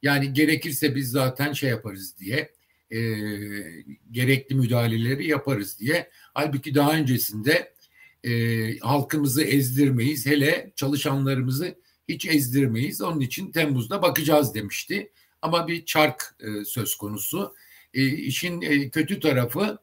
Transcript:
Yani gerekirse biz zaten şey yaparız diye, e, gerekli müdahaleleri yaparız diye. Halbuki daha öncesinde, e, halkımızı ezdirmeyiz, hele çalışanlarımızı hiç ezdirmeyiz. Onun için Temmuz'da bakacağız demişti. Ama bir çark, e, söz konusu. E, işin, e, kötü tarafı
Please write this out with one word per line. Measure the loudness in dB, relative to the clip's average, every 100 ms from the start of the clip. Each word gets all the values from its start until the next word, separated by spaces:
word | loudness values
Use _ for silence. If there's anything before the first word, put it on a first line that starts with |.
Yani | 2 2 2
gerekirse | 4 4 4 0 -2 0
biz | 0 -2
zaten | 0 0 0 -2
şey | 0 -2
yaparız | -2 -4 -10 -14 -14
diye, | -6 -4 -4 _ _ _ _
e, | -4 -2 -2 -4 -6 -8 -10 -12 -14 -18 -20 _
gerekli | -2 2 2 2
müdahaleleri | 0 2 2 2 0 0 -2 0
yaparız | -2 0 -2 -4 -6
diye. | -2 -2 -2 _ -10
Halbuki | -4 -2 -2 0
daha | 2 4
öncesinde, | 4 2 2 0 -2 2 0 0 _ _ _ -20 _
e, | -2 0 2 0 -2 -4
halkımızı | 0 0 0 0 0 2
ezdirmeyiz, | 2 2 2 4 4 4 2 0 0
hele | 2 4 2 -4 -6
çalışanlarımızı | -2 0 0 0 0 0 0 -2 -4 -8 _ _ -8
hiç | -6 0
ezdirmeyiz. | 0 2 2 2 2 -2 -2
Onun | -4 -2
için | -2 -4 -6
Temmuz'da | 0 0 0 -2 2
bakacağız | 2 2 4 4 4
demişti. | -2 -8 -8 -4 -6 -6 _ _ _
Ama | -2 0 0
bir | -6
çark, | -2 2 2 2 -12 _
e, | -8 -8
söz | -6 -4 -4
konusu. | -4 -6 -8 -6 -4 -6 -10 -20 -20 _
E, | -2 0
işin, | 0 -2 -4 -4 -4
e, | 0 0 0
kötü | -2 -2 0
tarafı | 2 2 0 0 -2 -4